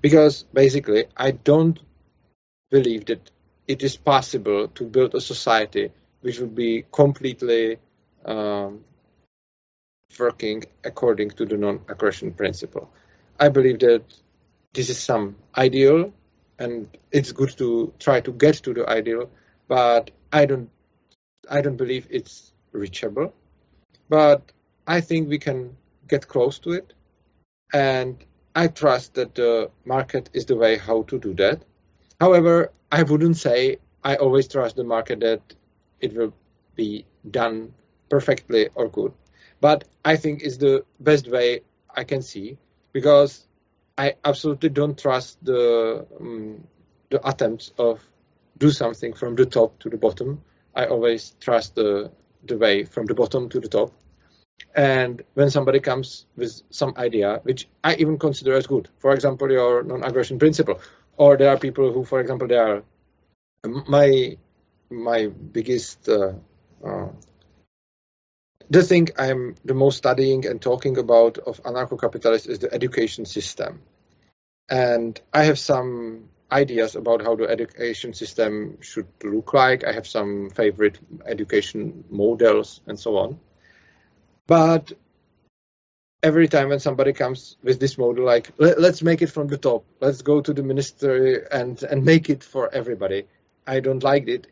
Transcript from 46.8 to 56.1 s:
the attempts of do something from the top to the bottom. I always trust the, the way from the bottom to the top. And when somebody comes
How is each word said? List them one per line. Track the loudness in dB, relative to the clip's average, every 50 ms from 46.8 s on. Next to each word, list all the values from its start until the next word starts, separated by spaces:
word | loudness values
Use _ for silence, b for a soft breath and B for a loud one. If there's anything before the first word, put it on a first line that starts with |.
| _ _ _ _ _ _
the | -4 -2 -2
attempts | -4 -4 -2 -2 -4 -4 -6 -14 -16 _
of | -2 -2 -2 -2 -2 _ _ _ _ _ _ _ _ _ _ _
do | 2 2 2
something | 2 2 -4 -6 -4 -6 -10 -10 -8
from | -8 -8 -6 2
the | 2 2
top | 2 4 2 2 2 _ _
to | -12 -10
the | -6
bottom. | -2 -2 -2 -2 -2 -8 -8 -8 -10 -14 _ _ _ _ _ _
I | -4 -2
always | -2 0 0 2 0 0 0 -6 -16 _ _
trust | -2 0 0 0 0 -2 _
the, | -2 0 0 0 -2 -4 -8 _ _ _ _ _ _ _
the | -8 -2
way | 2 2 2 2 2 -2
from | -6 _ -8 -6
the | -4 -2
bottom | -2 -2 -2 -2 -6 -6 -4
to | -8 -8
the | -8
top. | -2 -2 -2 -2 -2 _ _ _ _ _ _ _ _ _ _ _ _ _ _ -20 _ _
And | 0 2 2 2 0 0 -2 -4 -10 -16 _ _
when | 2 2 2
somebody | 2 0 0 2 2 2
comes | 0 0 -4 -4 -6 -10